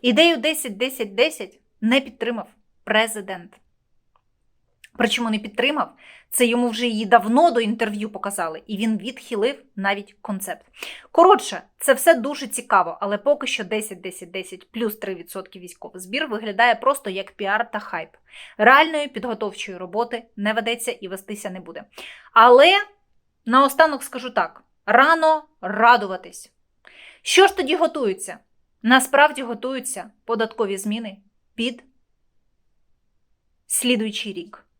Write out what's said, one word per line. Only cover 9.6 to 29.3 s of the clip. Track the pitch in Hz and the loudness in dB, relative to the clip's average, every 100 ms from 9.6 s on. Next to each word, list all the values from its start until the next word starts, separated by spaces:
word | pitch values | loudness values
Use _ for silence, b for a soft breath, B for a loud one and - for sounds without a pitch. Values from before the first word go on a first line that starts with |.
| _ - | _ -6
навіть | 196 202 208 _ | -4 -4 -8 _
концепт. | - 196 - 170 _ B B B B | -12 -10 -10 -12 _ B B B B
Коротше, | - 359 403 - 185 - _ | 4 6 6 2 -12 -14 _
це | - | 0
все | 262 339 | 2 4
дуже | 330 247 285 247 | 2 0 -8 -10
цікаво, | - - 202 165 - | -12 0 0 0 -4
але | 202 208 | -6 -2
поки | 240 294 254 | 0 -2 -2
що | - | -8
десять | 190 214 208 180 | -6 -6 -8 -12
десять | 185 180 175 | -14 -14 -14
десять | 190 180 185 _ | -12 -12 -18 _
плюс | 220 226 214 | -6 -6 -6
три | 196 185 | -10 -10
відсотки | 170 196 190 190 | -12 -16 -16 -20
військовий | 175 - - 185 | -20 -20 -18 -18
збір | 185 247 302 | -10 -8 -6
виглядає | 220 214 196 240 233 | -6 -8 2 2 4
просто | 247 285 - | 0 -2 -6
як | 185 190 | -8 -10
піар | _ 196 208 226 | _ -4 -2 -4
та | 208 | -8
хайп. | - 170 - _ _ B B B | -10 -12 -12 _ _ B B B
Реальної | 214 277 320 311 294 | 6 6 4 0 -8
підготовчої | 226 240 214 214 202 - 180 | -8 -10 -8 -8 -8 -14 -14
роботи | 180 196 208 233 - - | -10 -6 -6 -8 -14 -8
не | 208 | -4
ведеться | 220 226 233 240 | -4 -4 -6 -8
і | 226 190 | -10 -12
вестися | 190 - 208 202 | -14 -12 -12 -12
не | 185 | -14
буде. | 165 156 - B B B B | -16 -18 -18 B B B B
Але | - 233 247 311 392 403 _ _ _ _ _ - | 8 10 10 8 6 0 _ _ _ _ _ 0
наостанок | 254 269 269 320 285 | 2 2 4 4 4
скажу | - 254 247 | -10 -12 -6
так, | 240 165 - _ _ - | -4 -4 -6 _ _ 2
рано | 233 285 330 320 311 302 _ | 4 6 4 4 2 -2 _
радуватись. | 185 208 233 240 202 185 - - - _ _ _ _ B B B | -10 2 4 4 2 -10 -12 -20 -20 _ _ _ _ B B B
Що | - - 381 | 0 4 4
ж | - | 4
тоді | 277 311 | -4 0
готується? | 320 320 233 190 - 160 _ _ _ _ | -2 -2 -4 -4 -10 -16 _ _ _ _
Насправді | 220 262 262 277 302 | 2 2 4 4 4